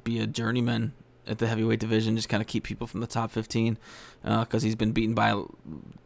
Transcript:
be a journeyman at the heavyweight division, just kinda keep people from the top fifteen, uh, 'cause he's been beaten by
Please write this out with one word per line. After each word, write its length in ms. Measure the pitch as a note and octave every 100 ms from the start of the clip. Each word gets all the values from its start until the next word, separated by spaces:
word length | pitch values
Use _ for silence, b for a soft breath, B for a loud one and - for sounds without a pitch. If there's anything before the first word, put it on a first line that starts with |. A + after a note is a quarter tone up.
be 160 | A#2 A2+
a 80 | A2
journeyman 640 | A2+ A2+ B2 A#2+ A2+ A2+ - - - -
at 100 | A2
the 100 | A2+
heavyweight 320 | A2 A2+ A2+
division, 360 | A2+ A2 A2 A2
just 140 | -
kinda 160 | G#2 A2
keep 180 | -
people 240 | - G#2 A#2
from 120 | G#2+
the 80 | A#2
top 240 | A#2 A2
fifteen, 460 | A2+ A2 A2+ A#2 A2 B B B B -
uh, 180 | A2+ A#2
'cause 180 | A2+
he's 120 | A2 A2+
been 160 | A2
beaten 240 | A#2 A2+ A2+
by 240 | A2 G#2 - - - D2+ - -